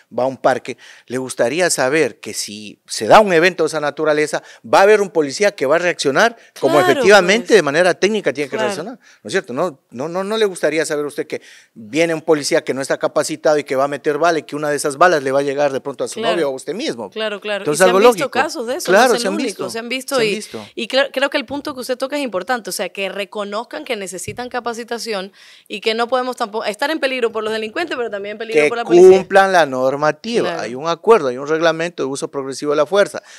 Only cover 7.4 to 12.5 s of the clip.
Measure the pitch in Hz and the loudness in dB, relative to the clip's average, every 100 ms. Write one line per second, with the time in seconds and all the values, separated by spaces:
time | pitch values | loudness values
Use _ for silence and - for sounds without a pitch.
7.4 | - 214 147 151 185 - 190 214 151 135 | 4 4 4 2 2 2 0 0 -2 -4
8.4 | 139 214 214 185 196 240 _ _ 107 180 | -4 -4 -4 -6 -10 -14 _ _ -6 -6
9.4 | 139 127 175 135 _ 120 156 180 196 226 | -4 -4 -4 -6 _ -10 -6 -6 -4 0
10.4 | 208 175 156 156 151 147 147 - - 123 | -2 0 -2 -2 -2 -4 -6 -8 -8 -10
11.4 | - - _ - 107 143 170 160 160 156 | -12 -20 _ -20 -6 -2 0 0 0 0
12.4 | 139 | 0